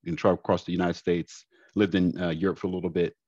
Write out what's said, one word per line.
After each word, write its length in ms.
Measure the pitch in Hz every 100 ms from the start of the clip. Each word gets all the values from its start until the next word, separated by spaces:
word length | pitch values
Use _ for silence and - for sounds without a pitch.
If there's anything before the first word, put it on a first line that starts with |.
| 85
and 120 | 80
traveled 220 | 101 87
across 240 | - 90 -
the 60 |
United 220 | 87 90 82
States. 500 | - 87 80 - - _ _ 101
Lived 200 | 101 95
in, 240 | 90 82
uh, 80 | 90
Europe 280 | 80 95 82
for 80 | 95
a 40 |
little 180 | 90 85
bit. 260 | 85 85 -